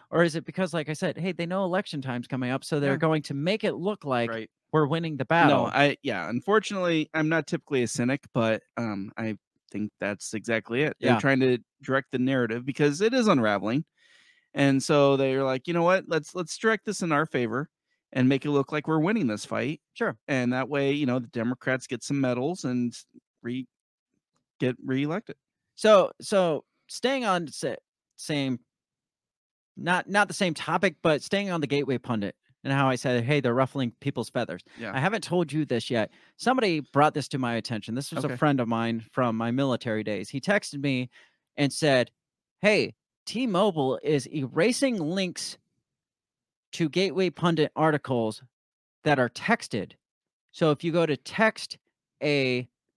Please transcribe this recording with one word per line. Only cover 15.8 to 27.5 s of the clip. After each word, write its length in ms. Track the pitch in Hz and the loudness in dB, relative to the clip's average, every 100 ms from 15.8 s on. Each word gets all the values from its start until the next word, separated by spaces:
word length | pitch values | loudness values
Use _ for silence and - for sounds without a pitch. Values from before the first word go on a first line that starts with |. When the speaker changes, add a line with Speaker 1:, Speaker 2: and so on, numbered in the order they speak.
Speaker 2:
what? 240 | 170 185 - | 4 2 2
Let's, 260 | 160 151 | -4 -2
let's 240 | 180 170 - | -8 -8 -2
direct 280 | 220 214 - | 0 0 -4
this 160 | 190 | -4
in 100 | 175 | 0
our 140 | 147 160 | 0 0
favor 440 | 131 117 120 160 _ _ _ _ | -2 -2 -4 -6 _ _ _ _
and 160 | 131 127 | 2 2
make 160 | 139 | 2
it 60 | 151 | 2
look 220 | 143 135 | 0 0
like 160 | 151 156 | -4 0
we're 100 | 160 | 0
winning 280 | 160 226 127 | 2 0 0
this 160 | 104 | -4
fight." 360 | - 107 120 160 _ | -4 -4 -4 -6 _
Speaker 1:
Sure. 240 | - 220 120 - | -6 -6 -6 -4
Speaker 2:
And 240 | 135 123 | -2 0
that 160 | 127 127 | -2 -2
way, 240 | 143 139 | 0 0
you 140 | 147 135 | 0 0
know, 140 | 123 | -2
the 80 | 117 | -4
Democrats 580 | 120 113 127 135 127 - | -4 -4 -4 -2 -4 -4
get 160 | 120 | -10
some 180 | - 143 | -4 -2
medals 440 | 131 123 143 180 | 0 -2 -4 -4
and 280 | 131 123 120 - - - _ _ | -4 -2 -2 -6 -20 -20 _ _
re-, 260 | 120 127 123 _ _ _ _ _ _ _ _ _ | -10 -10 -10 _ _ _ _ _ _ _ _ _
get 160 | 127 123 | -4 -2
reelected. 520 | 135 131 147 185 - - _ _ _ - | -4 -2 -2 -6 -10 -18 _ _ _ 2
Speaker 1:
So, 360 | 214 202 165 - | 8 8 6 -2
so 440 | - 196 175 147 - _ _ | 0 2 2 0 -6 _ _
staying 360 | - 247 269 | -4 -2 0
on 240 | 226 180 | 0 0
sa-, 280 | 151 | -2